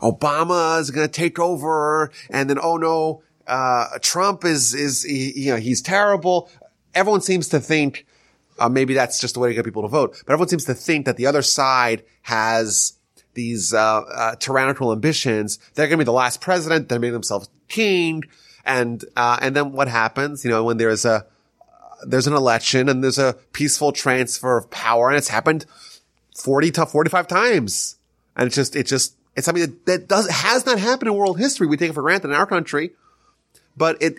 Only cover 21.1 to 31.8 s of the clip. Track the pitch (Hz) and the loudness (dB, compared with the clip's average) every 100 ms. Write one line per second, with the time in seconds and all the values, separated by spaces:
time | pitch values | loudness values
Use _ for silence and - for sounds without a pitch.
21.1 | 110 - _ _ _ _ _ - - - | 0 -2 _ _ _ _ _ -20 -20 -2
22.1 | 127 131 147 131 113 - 131 135 131 131 | 0 2 2 2 2 2 2 2 2 0
23.1 | 127 135 117 _ - 143 - 147 139 139 | 2 0 0 _ -4 -2 0 0 0 0
24.1 | 127 127 - 127 120 - - 113 117 120 | 2 0 -2 0 0 -2 -6 0 4 4
25.1 | 143 139 107 160 156 - - - - _ | 2 0 0 0 0 -2 -20 -20 -20 _
26.1 | _ _ - - 135 165 165 160 151 160 | _ _ -8 0 2 2 2 0 2 2
27.1 | 185 170 185 240 202 107 - - - _ | 2 0 2 2 2 0 -4 -6 -10 _
28.1 | _ _ - 123 143 135 147 123 135 - | _ _ -2 -2 0 -2 -2 -2 0 -2
29.1 | _ _ - 151 170 165 117 - 180 - | _ _ -6 -2 0 -2 -4 -2 -2 2
30.1 | 202 202 143 185 247 262 233 208 262 240 | 0 2 0 2 2 2 0 0 0 0
31.1 | 202 196 170 262 - 165 147 | 0 0 0 -2 0 0 0